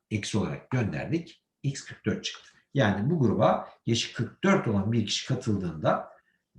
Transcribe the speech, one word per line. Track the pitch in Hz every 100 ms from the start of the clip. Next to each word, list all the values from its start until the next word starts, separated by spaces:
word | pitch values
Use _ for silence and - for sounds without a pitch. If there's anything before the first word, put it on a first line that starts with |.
| -
eksi | 107 - 110
olarak | 85 71 -
gönderdik. | 131 101 73 85 170 - - _ _
X | 139 139
kırk | - - -
dört | -
çıktı. | - - - _ _
Yani | 143 107 98 123
bu | 170
gruba | 113 95 185 - - - -
yaşı | 113 -
kırk | - 110 -
dört | 196 196 117
olan | 101 104
bir | 117 101
kişi | - -
katıldığında, | 131 117 98 87 78 139 - - - _ _ _